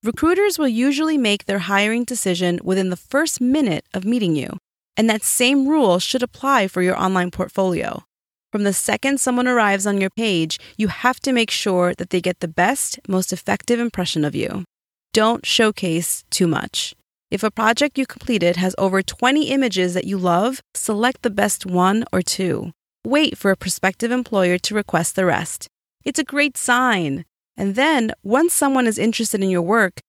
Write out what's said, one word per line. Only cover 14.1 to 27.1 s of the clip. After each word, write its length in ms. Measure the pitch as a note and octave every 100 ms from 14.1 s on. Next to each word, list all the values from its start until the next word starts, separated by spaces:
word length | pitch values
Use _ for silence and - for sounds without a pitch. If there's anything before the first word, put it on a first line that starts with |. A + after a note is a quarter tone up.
| D#3+
of 100 | D3
you. 300 | - A#2 - F3 _ _ _ _
Don't 340 | A3 G#3+ A#3 -
showcase 760 | - A3 G#3 F3+ E3 E3+ - _
too 180 | - F3
much. 480 | D#3 - - - - _ _ _
If 140 | G3
a 80 | G#3+
project 440 | - A3 A#3 C#4+ -
you 80 |
completed 520 | C4 - - A3 F3 F3
has 180 | F#3 F3+
over 240 | G3 F#3+
twenty 480 | F#3+ - B3 C#4+ D4+
images 440 | C#4 B3+ F#3 F3+
that 140 | F3+ -
you 100 | G3
love, 420 | F3+ E3+ A3 C4 _
select 480 | - - G#3 A#3+ C4+
the 80 | A#3+
best 340 | G3+ G#3 -
one 400 | F#3 F3+ F3+ G#3 A#3
or 100 | F#3
two. 500 | F3 - F#3 B2+ G2+ - _ _
Wait 340 | A3+ C#4+ D#4 -
for 140 | G3+
a 40 | F#3+
prospective 540 | F#3+ - F#3 - A#3
employer 480 | B3 A#3+ G#3 F3+ F3+
to 160 | -
request 400 | G#3 G3+ E3+ E3+
the 120 | - F#3
rest. 420 | D3 E3 - - _ _ _
It's 140 | - D4+
a 60 |
great 320 | C#4 C#4 D4 -
sign. 680 | - B3 B3+ G#3 D#3